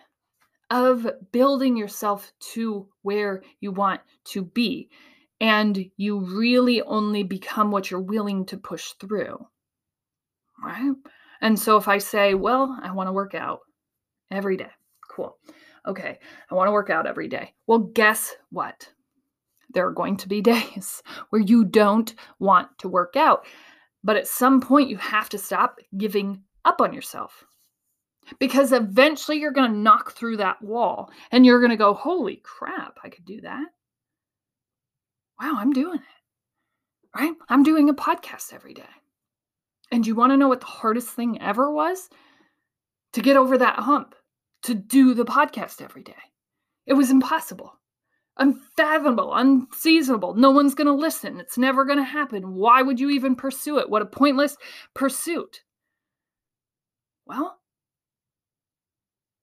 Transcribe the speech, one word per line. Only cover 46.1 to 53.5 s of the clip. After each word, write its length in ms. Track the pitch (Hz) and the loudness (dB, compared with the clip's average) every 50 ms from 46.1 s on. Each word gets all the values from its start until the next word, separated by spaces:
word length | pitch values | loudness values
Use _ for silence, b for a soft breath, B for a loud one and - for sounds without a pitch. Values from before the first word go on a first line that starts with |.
| - - - _ _ _ _ _ _ _ _ _ _ _ _ | -20 -20 -20 _ _ _ _ _ _ _ _ _ _ _ _
It 80 | - 277 | 0 2
was 160 | 277 277 240 | 2 4 4
impossible, 680 | 269 262 - - 311 320 - - 190 - - - _ _ _ _ _ _ _ _ _ _ _ _ _ - | 4 2 2 2 -2 -4 -6 -8 -14 -18 -18 -20 _ _ _ _ _ _ _ _ _ _ _ _ _ 0
unfathomable, 960 | 269 285 254 - - _ _ - 311 302 311 311 294 294 240 214 - - - | 2 2 2 0 -6 _ _ 0 0 2 2 2 2 2 0 0 -2 -2 0
unseasonable. 1040 | 214 247 269 277 254 262 - - - - 320 320 330 294 254 254 214 - - - | 2 4 4 4 4 2 -2 -10 -2 2 4 4 4 4 2 0 -2 -2 -4 0
No 160 | 214 262 277 | 4 4 6
one's 240 | 269 285 285 277 269 | 6 6 4 2 2
gonna 180 | - 302 285 285 | 2 0 0 2
listen. 460 | 277 311 320 311 - - 196 - 180 | 0 0 -2 -4 -6 -10 -12 -12 -12
It's 180 | 175 - - 247 | -14 -10 -4 -2
never 280 | 254 269 269 262 269 | 0 0 2 0 0
gonna 180 | 262 277 285 269 | 0 0 0 -2
happen. 500 | 262 285 302 294 269 220 196 185 190 185 | -2 -4 -6 -6 -6 -6 -10 -10 -8 -6
Why 300 | 185 196 233 240 262 262 | 0 4 4 6 6 4
would 160 | 269 269 233 | 2 0 -2
you 100 | 269 285 | -2 -2
even 260 | 285 269 247 269 262 | -2 0 0 -2 -2
pursue 440 | 254 - 269 | -2 -4 -8